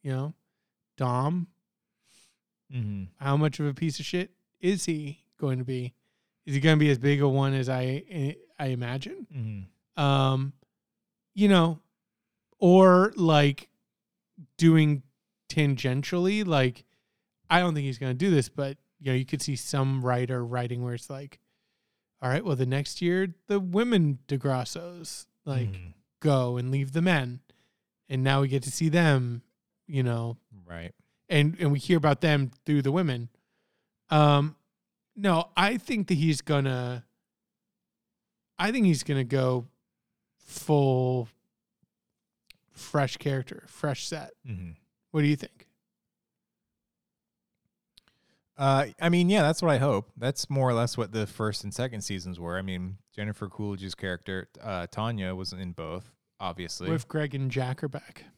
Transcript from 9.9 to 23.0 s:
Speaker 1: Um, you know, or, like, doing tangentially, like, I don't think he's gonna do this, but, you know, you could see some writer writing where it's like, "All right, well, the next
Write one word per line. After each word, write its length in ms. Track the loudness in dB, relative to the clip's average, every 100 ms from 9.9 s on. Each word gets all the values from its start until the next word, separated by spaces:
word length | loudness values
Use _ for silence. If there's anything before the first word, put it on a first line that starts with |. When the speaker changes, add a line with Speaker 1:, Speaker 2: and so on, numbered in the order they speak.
| -2
Speaker 1:
Um, 520 | 2 4 2 0 -4 -8 _ _ _ _ _ _ _
you 120 | 2 6
know, 320 | 6 4 0 _ _ _ _ _ _ _ _
or, 540 | 8 10 10 8 6 2
like, 520 | 4 4 4 0 -12 _ _ _ _ _ _ _ -20 4
doing 460 | 6 8 6 2 -6 _ _ _ _
tangentially, 960 | 0 2 2 -2 -2 -2 -2 0 0 0
like, 380 | 2 2 -2 _ _ _ _ _ _ _
I 100 | 2
don't 140 | 2
think 100 | 0
he's 140 | -4 -4
gonna 160 | -4
do 160 | -2 2
this, 180 | 2 2
but, 300 | -4 -8 -8 _ _
you 140 | -2
know, 20 |
you 120 | -2 -2
could 160 | -6
see 140 | -4 -6
some 440 | -4 -2 0 0
writer 420 | 0 0 0 -4
writing 400 | -4 -6 -6 -6
where 120 | -6
it's 160 | -8 -12
like, 280 | -16 -16 -20 _ _ _ _ _ _ _ _
"All 80 | -2
right, 120 | -2
well, 140 | 0 -2
the 80 |
next 380 | 0 -2 -4 -4